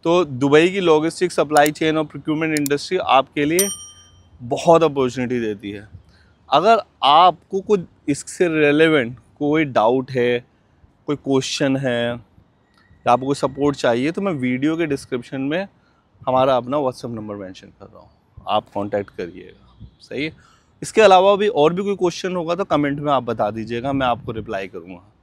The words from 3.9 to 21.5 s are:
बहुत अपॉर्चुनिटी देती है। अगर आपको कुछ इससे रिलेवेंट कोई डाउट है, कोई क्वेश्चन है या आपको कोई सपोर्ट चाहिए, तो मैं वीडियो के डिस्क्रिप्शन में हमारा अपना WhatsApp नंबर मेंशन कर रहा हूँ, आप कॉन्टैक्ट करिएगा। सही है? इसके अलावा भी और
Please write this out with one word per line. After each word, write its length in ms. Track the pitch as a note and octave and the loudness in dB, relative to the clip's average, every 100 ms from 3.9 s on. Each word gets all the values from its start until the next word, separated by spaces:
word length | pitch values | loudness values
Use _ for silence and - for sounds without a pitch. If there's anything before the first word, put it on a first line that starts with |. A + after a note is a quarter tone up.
| _ _ _ _ _ | _ _ _ _ _
बहुत 420 | A#2+ C#3 - E3 | -8 -2 4 6
अपॉर्चुनिटी 560 | D#3+ C#3 C3 B2 B2 B2+ | 4 0 -2 -2 -4 -4
देती 320 | A2 G2+ G2+ | -4 -6 -10
है। 160 | G2+ - - _ _ _ _ _ | -12 -16 -20 _ _ _ _ _
अगर 240 | C#3+ F#3+ A3+ - _ | 2 4 2 0 _
आपको 580 | C3 D3 F3+ D#3+ _ G3 | 4 6 6 2 _ -8
कुछ 200 | F#3 G#3 E3 _ - | 0 -2 -2 _ -6
इससे 380 | C#3+ - - F3+ | -6 -6 -2 0
रिलेवेंट 680 | D#3 D3 D3 D#3+ D#3 A#2 B2 _ _ | 2 2 4 4 4 0 -8 _ _
कोई 260 | D3 D3+ D#3 | 0 0 2
डाउट 460 | A#2 A2 C3 C3 | 2 4 2 -2
है, 340 | C3 A#2+ A#2+ - _ _ _ _ _ - | -2 0 -2 -6 _ _ _ _ _ -8
कोई 80 | C#3+ | -6
क्वेश्चन 600 | - C3+ - - C#3+ C3+ | 0 -2 -2 -4 -2 0
है 300 | C3+ A#2+ A#2+ A#2+ - _ _ _ _ _ _ | -2 -2 -4 -6 -14 _ _ _ _ _ _
या 180 | _ - | _ 2
आपको 140 | B2 C3+ | 2 2
कोई 100 | C#3 | -2
सपोर्ट 400 | C#3 C3 C#3+ C#3 | -4 0 -2 0
चाहिए, 360 | C3+ A#2+ C3+ | 0 0 -2
तो 100 | E3+ | -4
मैं 100 | G3 | -4
वीडियो 460 | D3+ B2+ B2+ D3 E3 | -2 -2 -2 -2 -2
के 80 | E3 | -4
डिस्क्रिप्शन 560 | C#3 - C3 A#2+ C3+ | -4 -6 -10 -8 -8
में 260 | C3+ E3 G3 _ _ _ _ _ - | -4 -4 -6 _ _ _ _ _ -2
हमारा 300 | B2+ C3 B2+ | 2 2 2
अपना 200 | B2 C#3+ | 0 -4
WhatsApp 340 | C3 B2 B2 | -4 -6 -12
नंबर 240 | A#2 G#2+ G2+ | -12 -12 -12
मेंशन 320 | F#2+ F#2+ G2 | -14 -18 -20
कर 180 | _ G2 | _ -20
रहा 140 | F#2+ | -20
हूँ, 100 | - _ _ - F#2 | -20 _ _ -18 -4
आप 160 | G#2 - | -4 -4
कॉन्टैक्ट 360 | - G2+ G2+ G2 | -8 -4 -6 -6
करिएगा। 760 | - F2+ F#2 F2+ F#2+ _ _ - _ | -12 -14 -14 -20 -20 _ _ -20 _
सही 260 | - A#2 D#3 | -12 -8 -8
है? 80 | - _ _ _ _ | -10 _ _ _ _
इसके 200 | - - | -4 4
अलावा 340 | G#3+ F#3 G3 G3+ | 8 8 6 2
भी 120 | |
और 260 | G#3 | 0